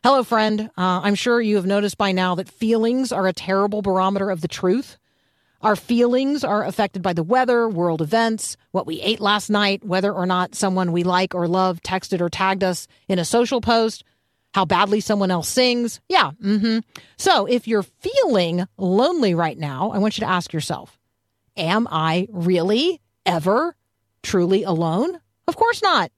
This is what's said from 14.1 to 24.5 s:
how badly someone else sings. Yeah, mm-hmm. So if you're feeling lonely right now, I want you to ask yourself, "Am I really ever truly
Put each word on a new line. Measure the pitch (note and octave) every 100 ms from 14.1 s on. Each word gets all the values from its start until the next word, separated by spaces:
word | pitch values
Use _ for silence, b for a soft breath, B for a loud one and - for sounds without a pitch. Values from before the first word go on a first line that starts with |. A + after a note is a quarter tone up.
| _ _ _ _
how | -
badly | F#3 F3+ G3 G#3
someone | - G#3 F#3
else | F3+ E3
sings. | - B3+ A#3+ A#3+ - _
Yeah, | F#4 D#3 D#3
mm-hmm. | G3 G#3 A3 A3+ - B B B
So | F#4+ D#4
if | G#3 B3 A3
you're | A3
feeling | F#3 _ F#4+ C5+ G#4+ G#3+ E3+ F3 F#3 -
lonely | F#3 F#3+ C#4 F4 A3
right | E3+ E3 -
now, | D3 C3 G#3
I | G3
want | G#3+ G#3
you |
to | G#3
ask | F3+ -
yourself, | D#3+ - C3+ - _ _ _ _ _ _ -
"Am | E3 G#3 A#3
I | D#3 D#3+ E3+ F#3+
really | G3+ E3+ F3 F3 A3 E4 F4 _ _ -
ever | E3+ E3 A3+ E4+ - _ _ _ _
truly | - F#3+ F3